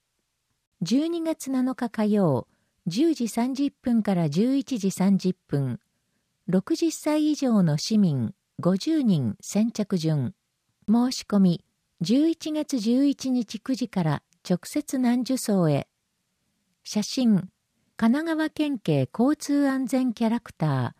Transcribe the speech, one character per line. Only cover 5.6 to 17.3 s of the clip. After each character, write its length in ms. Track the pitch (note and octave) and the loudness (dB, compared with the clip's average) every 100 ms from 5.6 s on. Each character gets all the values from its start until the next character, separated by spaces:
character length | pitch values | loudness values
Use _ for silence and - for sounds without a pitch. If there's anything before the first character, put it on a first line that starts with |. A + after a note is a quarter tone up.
| C3+ A#2 _ _ _ _ _ _ - | -2 -6 _ _ _ _ _ _ -2
六 280 | F3+ - | -2 0
十 160 | D#4+ E4 | -2 -2
歳 400 | - D#4 D4+ D4+ | -2 -2 0 0
以 40 | |
上 280 | D4 C4 G#3+ | 0 2 4
の 140 | F3 D3 | 4 2
市 220 | - A3 | 0 2
民 360 | F#3 C#3 A2 - _ - | 2 2 -4 -6 _ -4
五 180 | F3 G3 | 0 0
十 260 | D#4 D#4+ | 0 0
人 340 | B3 E3+ A#2+ - | 2 2 0 -4
先 300 | - G3+ A3+ | -4 -2 -2
着 280 | - G3+ F#3 | -2 -4 -2
順。 360 | D#3+ D3+ A#2+ - _ _ _ _ - | 0 0 -2 -6 _ _ _ _ 0
申 240 | A3+ B3 | 2 0
し 120 | - - | -4 -2
込 120 | G3+ | 2
み、 240 | F#3 E3 _ _ _ - | 4 2 _ _ _ -8
十 280 | E3+ B3+ D#4+ | 0 2 2
一 240 | E4 D#4+ | 0 -4
月 260 | D4+ D4 C4 | -6 -4 -2
十 280 | G#3+ B3 C#4+ | 0 2 2
一 240 | C4+ C4 | 0 -2
日 300 | B3 G#3 A3 | -2 -4 -8
九 140 | - | -6
時 140 | C4 B3 | -4 -4
か 140 | G3 | -2
ら 200 | D#3+ C#3 - _ - | 0 -2 -6 _ -4
直 120 | F3 | -4
接 340 | - D4+ - C4 | -4 -8 -6 -2
南 260 | B3 B3 | 0 0
寿 120 | B3 C4 | 0 -4
荘 320 | - G3 E3 | 0 2 2
へ。 200 | C#3 - _ _ _ _ _ _ _ _ _ | 0 -2 _ _ _ _ _ _ _ _ _
写 180 | - G#3 | -8 -4
真、 480 | G3+ - A#3+ | -4 0 2